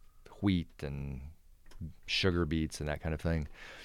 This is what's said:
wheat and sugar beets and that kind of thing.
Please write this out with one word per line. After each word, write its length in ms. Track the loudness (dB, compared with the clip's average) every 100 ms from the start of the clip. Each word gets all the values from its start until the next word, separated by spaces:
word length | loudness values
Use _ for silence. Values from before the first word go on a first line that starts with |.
| -20 -20 -20 0
wheat 300 | 4 4 0 -6
and 380 | -6 -4 -4 -6 -10 -14 -20 -20 -16 -10 -10 -10 -4
sugar 400 | 2 4 4 4
beets 340 | 2 0 -2
and 80 | -2
that 120 | -2
kind 120 | -2
of 60 | 0
thing. 260 | 2 2 0 -8 -16 -16